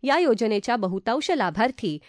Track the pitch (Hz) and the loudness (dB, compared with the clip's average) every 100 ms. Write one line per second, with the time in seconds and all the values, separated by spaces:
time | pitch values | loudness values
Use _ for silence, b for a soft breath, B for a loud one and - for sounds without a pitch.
0 | 254 294 339 226 226 208 - 233 190 190 | 2 2 4 2 2 0 -2 -2 -2 -4
1 | - 254 - 330 185 160 233 - 190 151 | -2 -2 0 0 0 0 0 0 -6 -6